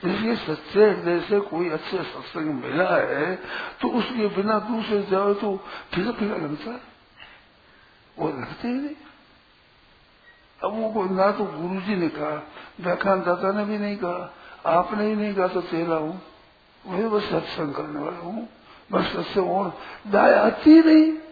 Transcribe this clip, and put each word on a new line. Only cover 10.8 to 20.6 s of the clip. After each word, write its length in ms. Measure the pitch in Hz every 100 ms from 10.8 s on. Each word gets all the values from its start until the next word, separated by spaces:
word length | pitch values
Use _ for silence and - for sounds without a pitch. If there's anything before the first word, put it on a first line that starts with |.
| 220
कोई, 160 | 214 190
ना 200 | 190 190
तो 140 | 208 196
गुरुजी 500 | 151 175 190 185 202
ने 120 | 165
कहा, 260 | - 151 151 - - - -
व्याख्यान 400 | 175 175 196 190
दाता 300 | 175 180 190
ने 120 | 202
भी 140 | 208 214
नहीं 180 | 208 202
कहा, 360 | 175 175 180 - - - -
आपने 360 | 165 180 208 214
ही 80 | 214
नहीं 180 | 208
कहा, 120 | 196 185
तो 120 | 185
चेला 340 | 170 165 170 160
हूँ, 240 | 156 185 - - - _ _ _
वही 220 | - 180 226
बस 160 | 214
सत्संग 500 | 208 160 160 - 151
करने 260 | 139 151 147
वाला 180 | 151 175
हूँ, 300 | 175 220 233 - - - -
बस 120 | 185 180
सत्संग 440 | 180 170 208 180
और 220 | 180 196 - - - 208
दाय 260 | 202 196
आती 360 | - 214 -